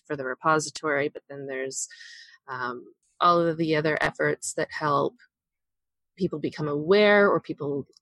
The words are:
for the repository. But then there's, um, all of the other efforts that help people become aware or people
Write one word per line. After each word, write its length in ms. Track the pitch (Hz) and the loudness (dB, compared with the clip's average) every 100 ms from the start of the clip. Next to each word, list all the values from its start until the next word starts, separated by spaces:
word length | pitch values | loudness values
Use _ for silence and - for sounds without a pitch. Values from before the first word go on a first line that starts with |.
for 120 | - 147 | -10 -6
the 80 | |
repository. 840 | 131 127 165 156 151 - 156 143 147 | -6 -2 0 0 0 -6 -2 -2 -2
But 140 | - - | -6 -14
then 180 | 143 139 | -14 -10
there's, 420 | 131 135 135 - - - - - - - | -8 -8 -8 -12 -14 -20 -20 -20 -20 -12
um, 440 | 127 123 123 - _ _ - | -8 -6 -8 -14 _ _ 0
all 180 | 175 175 | 4 4
of 200 | 170 160 | 2 0
the 180 | 160 156 | 2 2
other 200 | 156 151 | 2 2
efforts 540 | 147 - 151 - - | 0 0 0 0 -4
that 180 | - - | -6 -6
help 420 | - 151 143 139 247 _ _ _ _ _ _ _ _ _ - | -2 0 2 0 -4 _ _ _ _ _ _ _ _ _ -4
people 200 | 180 156 | -4 -2
become 300 | 139 - 151 | -6 -4 -4
aware 580 | 147 151 202 208 208 202 | -2 2 4 6 6 4
or 140 | 165 | 2
people 460 | - 160 147 143 - _ | -2 -8 -6 -6 -8 _